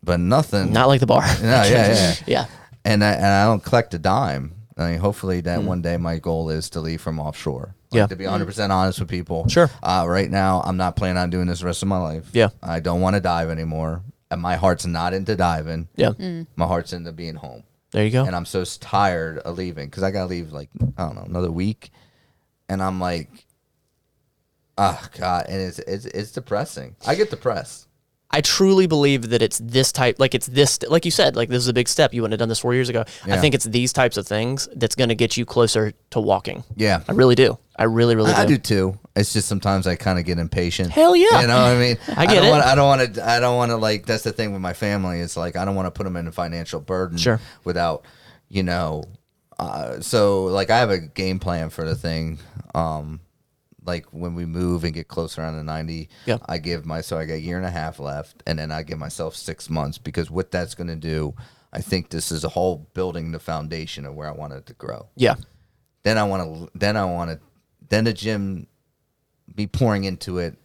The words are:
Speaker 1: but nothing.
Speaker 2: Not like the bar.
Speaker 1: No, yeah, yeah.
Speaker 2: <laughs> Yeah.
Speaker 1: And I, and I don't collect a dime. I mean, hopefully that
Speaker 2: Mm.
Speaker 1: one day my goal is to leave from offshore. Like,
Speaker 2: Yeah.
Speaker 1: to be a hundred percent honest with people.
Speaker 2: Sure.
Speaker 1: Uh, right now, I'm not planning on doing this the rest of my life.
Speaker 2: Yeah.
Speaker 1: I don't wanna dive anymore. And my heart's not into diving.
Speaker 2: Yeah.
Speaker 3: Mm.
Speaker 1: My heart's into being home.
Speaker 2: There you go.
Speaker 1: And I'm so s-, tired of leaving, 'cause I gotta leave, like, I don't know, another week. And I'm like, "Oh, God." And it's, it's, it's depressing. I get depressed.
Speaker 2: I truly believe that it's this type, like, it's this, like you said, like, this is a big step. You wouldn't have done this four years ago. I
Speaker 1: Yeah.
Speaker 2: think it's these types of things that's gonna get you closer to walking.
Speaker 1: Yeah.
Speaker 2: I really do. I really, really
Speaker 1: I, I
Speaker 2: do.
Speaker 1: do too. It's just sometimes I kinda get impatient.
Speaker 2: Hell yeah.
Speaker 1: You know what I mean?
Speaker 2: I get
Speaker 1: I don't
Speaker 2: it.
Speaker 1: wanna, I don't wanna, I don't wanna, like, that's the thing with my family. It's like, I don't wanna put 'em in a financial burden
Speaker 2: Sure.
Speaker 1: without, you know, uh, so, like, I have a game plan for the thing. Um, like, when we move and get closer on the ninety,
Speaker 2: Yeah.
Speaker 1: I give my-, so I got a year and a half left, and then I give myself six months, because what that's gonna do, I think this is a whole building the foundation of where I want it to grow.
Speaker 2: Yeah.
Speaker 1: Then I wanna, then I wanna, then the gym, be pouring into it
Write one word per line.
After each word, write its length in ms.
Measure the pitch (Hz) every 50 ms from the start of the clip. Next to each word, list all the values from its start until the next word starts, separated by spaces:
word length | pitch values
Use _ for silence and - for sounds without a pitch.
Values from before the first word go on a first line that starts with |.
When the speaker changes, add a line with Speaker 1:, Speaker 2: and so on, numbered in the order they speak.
Speaker 1:
but 180 | - - 87 85
nothing. 500 | 87 90 117 143 156 - - 101 95 107
Speaker 2:
Not 180 | 107 113 127 135
like 120 | 139 127
the 60 | 131
bar. 160 | 107 - - - - - -
Speaker 1:
No, 200 | 110 110 127 127
yeah, 20 | 104 101 120 120 110 101 113
yeah. 200 | 101 92 87 85 -
Speaker 2:
<laughs> 60 | -
Yeah. 180 | - - - - - - - - - - - _
Speaker 1:
And 180 | 104 110 104
I, 100 | 104 104
and 120 | 101 64 90
I 200 | 98 98 98 101
don't 180 | 110 113 98 -
collect 300 | - - 120 113 - -
a 40 | 85
dime. 540 | 76 95 95 120 139 92 69 67 67 76 87 101 110 _ -
I 140 | - 82 85
mean, 80 | 85 82
hopefully 420 | 90 - 101 - - 95 92 90
that 180 | 82 87 87 87
Speaker 2:
Mm. 40 | 101
Speaker 1:
one 160 | 101 92 90
day 140 | 82 85 87
my 220 | 85 85 82 82 82
goal 320 | - 87 82 80 80 80
is 180 | 78 80 80 -
to 100 | - 85
leave 200 | 80 80 82 80
from 180 | - - 80 78
offshore. 540 | 73 76 73 - - 78 67 64 - 98 - _ _ _
Like, 80 | - 113
Speaker 2:
Yeah. 80 | 104
Speaker 1:
to 100 | 101 95
be 80 | 90 95
a 60 | 95
hundred 160 | 98 104 98
percent 240 | 87 98 110 104 98
honest 300 | 98 92 92 95 92 -
with 80 | 98 85
people. 400 | 95 90 85 - 87 80 82 -
Speaker 2:
Sure. 220 | - 170 175 151 - -
Speaker 1:
Uh, 220 | - - 90 92 85
right 240 | 85 87 95 98 -
now, 300 | 87 98 95 95 95 90 -
I'm 100 | - 92
not 180 | 90 92 87 82
planning 220 | - 98 92 90 90
on 120 | 90 87
doing 160 | 85 90 90
this 140 | 87 85 82
the 60 | 90
rest 140 | 90 85 -
of 60 | - 98
my 100 | 98 92
life. 300 | 90 78 78 82 80 - -
Speaker 2:
Yeah. 140 | 117 110 101 - -
Speaker 1:
I 180 | - 87 82 82
don't 200 | 78 87 87 87
wanna 200 | 92 92 92 -
dive 280 | 87 90 85 85 82 82
anymore. 540 | 82 80 80 80 78 78 80 80 80 85 95 123 - _ _ _
And 120 | - 87
my 140 | 85 90 90
heart's 280 | 82 92 95 90 85 -
not 300 | 90 85 82 85 87 92
into 220 | 95 98 85 107
diving. 520 | 90 92 87 82 80 78 80 82 82 82 82 _
Speaker 2:
Yeah. 140 | - - -
Speaker 3:
Mm. 360 | 110 - 196 185 170 165 165 - _
Speaker 1:
My 100 | - 85
heart's 260 | 82 92 - 82 -
into 200 | - 87 85 85
being 240 | 80 80 85 82 80
home. 260 | 78 73 69 62 55 - _ _ _ _ _
Speaker 2:
There 120 | - 101 104
you 80 | 110
go. 120 | 113 127 131
Speaker 1:
And 120 | 107 92
I'm 80 | 87 85
so 160 | - - 95
s-, 160 | 90 - -
tired 640 | - - - - 98 101 95 90 85 80 82 80 73
of 200 | - - 85 87
leaving, 320 | 92 90 82 76 71 73
'cause 140 | - - 95
I 80 | 95
gotta 160 | 95 101 92 90
leave, 240 | 92 87 85 78
like, 180 | 76 71 73 - _ - - 131 131
I 100 | - 90
don't 100 | 80 60
know, 80 | 50 50
another 240 | - 87 87 90 87
week. 400 | 82 85 92 104 110 _ - - _ _ _ _ _ _ _ _ _ _ _ _ _ _ _ _
And 120 | 95 98
I'm 200 | 95 95 92 92
like, 460 | 90 90 87 85 78 - _ - _ _ _ _ _ _ _ _ _ _ _ _ _ _ _ _ _ _ _ _ _ _ _ _ _ _ _ -
"Oh, 260 | 101 95 85 - - - - -
God." 280 | 101 92 90 87 - -
And 120 | 92 95
it's, 180 | 95 92 - -
it's, 260 | - - 95 104 123
it's 240 | - - - 107 110
depressing. 640 | - - 120 - 107 104 139 - - - 67 65 82 _ -
I 80 | - 147
get 160 | 185 214 208
depressed. 560 | - - - - - 78 71 - - - - _ _ _ _ _ _ _ _ _
Speaker 2:
I 100 | - 147
truly 440 | 151 - - - 196 190 196 185 185
believe 440 | 175 160 147 143 139 139 135 113 113
that 120 | 117 117
it's 160 | 113 110 - -
this 320 | 113 117 117 131 131 -
type, 300 | - - 131 123 113 -
like, 160 | 135 131 -
it's 100 | 117 -
this, 320 | - 123 135 143 139 - - - -
like 160 | 147 165 -
you 60 | 170
said, 240 | 160 - 139 139 123
like, 140 | 113 117 -
this 100 | 123 123
is 80 | 120
a 60 | 123
big 160 | 120 123 120 -
step. 260 | - - 156 131 113
You 80 | 120
wouldn't 120 | 113 107 110
have 40 | 107
done 100 | 117 113
this 120 | 113 -
four 140 | - 123 123
years 140 | 127 127 120
ago. 160 | 120 113 113 - - - -
I 60 | 92
Speaker 1:
Yeah. 100 | 98 92
Speaker 2:
think 160 | - 151 135
it's 80 | - -
these 280 | 113 107 120 123 127
types 240 | - 139 131 120 -
of 80 | 104 95
things 440 | - 104 107 113 120 131 135 - - -
that's 180 | - 117 110 -
gonna 220 | - 131 117 113
get 200 | 107 120 110 -
you 80 | - 117
closer 480 | - - 123 117 107 - 113 110 107 - _ _ _
to 100 | - 120
walking. 420 | 107 107 98 92 - - 92 - - _ -
Speaker 1:
Yeah. 240 | - 110 107 95 82 - -
Speaker 2:
I 40 |
really 220 | 98 113 131 127 123
do. 240 | 113 131 107 120 - _ _ _
I 80 | - 113
really, 300 | 113 113 113 117 117 117
really 160 | 110 107 110
Speaker 1:
I, 100 | - -
I 40 | -
Speaker 2:
do. 80 | - 147
Speaker 1:
do 20 | 123
too. 400 | - - 113 98 95 95 98 101 _ - _
It's 160 | 104 98 -
just 160 | - 110 98 -
sometimes 400 | 107 98 - 101 98 95 90 92
I 80 | 87
kinda 260 | - - 101 92 90
get 160 | 85 85 90 82
impatient. 520 | 85 82 - 95 87 85 85 - 92 87
Speaker 2:
Hell 240 | 82 302 320 339 359
yeah. 240 | 349 359 440 466 -
Speaker 1:
You 80 | 123 117
know 80 | 120
what 160 | 127 127 123
I 40 | 123
mean? 220 | 123 123 123 120 - -
Speaker 2:
I 200 | - - - 160
get 40 | 180
Speaker 1:
I 40 | 220
don't 80 | 185 175
Speaker 2:
it. 60 | 214
Speaker 1:
wanna, 140 | - 147 135
I 80 | 127 135
don't 100 | 143 139
wanna, 380 | 139 139 131 127 117 98 - 90
I 160 | 113 117 120
don't 160 | 123 123 123
wanna, 200 | 123 120 120 117 113
like, 280 | 110 110 107 101 -
that's 160 | - 110 107
the 100 | - 117
thing 200 | - - 113 104
with 100 | 98 95
my 120 | 92 90 87
family. 440 | - - 104 101 101 95 90 87 85
It's 180 | 85 82 -
like, 200 | 85 82 87 -
I 80 | 90 92
don't 100 | 98 98
wanna 160 | 95 92 90
put 160 | - - 101
'em 80 | 95 90
in 140 | 87 85 82
a 40 |
financial 460 | 82 - 87 85 85 85 82 - - 80
burden 400 | 73 - 95 92 92 90 85 85
Speaker 2:
Sure. 220 | 82 101 113 113 - - - _ _
Speaker 1:
without, 400 | 87 87 87 85 82 78 73 _ - _ _ _ - _ _ _ _
you 140 | - 98
know, 400 | 95 90 85 87 87 78 78 76 - 92 92 - _ _ _ _ _ _ - -
uh, 420 | - - - - 73 58 62 58
so, 420 | - - - 113 104 101 101 95 95
like, 260 | 92 92 98 98 -
I 80 | - 120
have 120 | 123 110
a 80 | 98 90
game 420 | 80 73 _ - 95 95 92 92
plan 280 | - 95 87 82 80 80
for 140 | - - 82
the 120 | 80 80
thing. 420 | - - 82 82 80 80 80 80 78 - - - - - - -
Um, 420 | 80 82 80 78 76 76 76 78 78 85 _ _ _ _ _ _ _ _ _ _ _ - 87
like, 160 | 87 85 - _
when 220 | - 82 87 87 85
we 120 | 85 87
move 380 | 82 82 87 90 87 87 85 80
and 100 | 85 78
get 140 | 82 76 _
closer 340 | - - 82 80 - -
on 140 | 80 80 78
the 80 | 78 78
ninety, 440 | 78 78 80 80 80 82 82 80 - _ - -
Speaker 2:
Yeah. 140 | - 113 - -
Speaker 1:
I 120 | - 82 82
give 280 | 76 87 87 82 76
my-, 140 | 80 80 82
so 160 | 78 - 85 80
I 60 | 80
got 80 | 78 80
a 60 | 80
year 160 | 78 87 87
and 100 | 90 92
a 40 | 90
half 280 | 85 82 76 78 76 -
left, 440 | 71 71 71 73 73 - _ _ -
and 120 | - 80 78
then 120 | 78 78
I 100 | 78 80
give 160 | 80 73 82 78
myself 360 | 73 78 - - 82 80 -
six 320 | - - - 78 _ - -
months, 300 | 82 80 73 71 78 -
because 320 | - - 71 - 82 -
what 200 | - 90 90 _
that's 240 | - 90 87 - -
gonna 220 | - 87 85 82
do, 380 | 80 76 80 78 78 76 73 - - - - _ _ _ _
I 80 | - -
think 300 | - - 98 92 85 _
this 220 | - 80 - -
is 120 | 82 78 76
a 40 | 78
whole 400 | - 90 90 92 87 73 76 _ _
building 380 | 90 92 92 82 85 80 82
the 60 | 80 76
foundation 640 | - - 80 78 76 78 82 80 80 78 - - 69
of 80 | 69 71
where 140 | 76 76 76
I 40 |
want 200 | 73 76 76 76 69
it 120 | 67 -
to 80 | - -
grow. 340 | _ - - - - - - _
Speaker 2:
Yeah. 180 | - 123 113 - - - _ _ _ _ _ _ _ _ _ _ _ _
Speaker 1:
Then 120 | 101 110 110
I 60 | 104
wanna, 440 | 101 98 95 90 80 78 80 85 - _
then 220 | - 104 101 107
I 80 | 110 98
wanna, 360 | 92 87 85 85 82 80 76 _ _ _ _ _ _ _ _ _ _
then 160 | 104 107 110
the 80 | 117
gym, 540 | 107 92 101 110 110 101 101 98 95 87 - _ _ _ _ _ _ _ _ _ _ _ _ _ _ _ _ _ -
be 120 | - 104
pouring 380 | 98 - - 131 113 104 101 98
into 340 | 98 92 - - - 90 90
it 180 | 87 82 - _